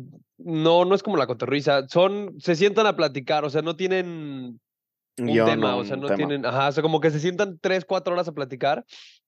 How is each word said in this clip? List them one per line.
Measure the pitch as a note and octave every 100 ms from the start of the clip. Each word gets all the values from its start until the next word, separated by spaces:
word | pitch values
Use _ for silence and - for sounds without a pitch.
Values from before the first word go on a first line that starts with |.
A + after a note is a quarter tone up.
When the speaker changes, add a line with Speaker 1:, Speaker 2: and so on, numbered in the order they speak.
| C3 - _ -
Speaker 1:
no, | E3+ D#3+ D#3+ E3+ F3+
no | G3
es |
como | G#3+ F3+
La | B2
Cotorrisa. | A#2+ B2 C#3+ C#3+ C#3 C3+
Son, | E3+ F#3+ G3+ G3+ -
se | - D#3+
sientan | G3+ G3+ G#3+
a | D#3+
platicar, | D#3 C3+ B2+ D3+ D3
o |
sea, | D3
no | D#3 D#3+
tienen | F#3 F#3 F3 E3 D3+ C3+ B2+ A#2 _ _ _ _ _ -
un | A#2+
Speaker 2:
Guión, | A2+ A2+
Speaker 1:
tema, | A2+ A2 B2
o |
Speaker 2:
un | A#2+
Speaker 1:
sea, | C3
no | C#3
Speaker 2:
tema. | G2
Speaker 1:
tienen, | - C#3+ B2
ajá, | B2+ C#3+
o |
sea, | C#3+
como | D#3 D#3
que | D#3+
se | D3+
sientan | E3 F3+ G3+ E3
tres, | G3 F#3+ D#3+
cuatro | F#3 F#3
horas | F3 E3+
a |
platicar | C#3+ C3 C3 C#3 E3 - - - _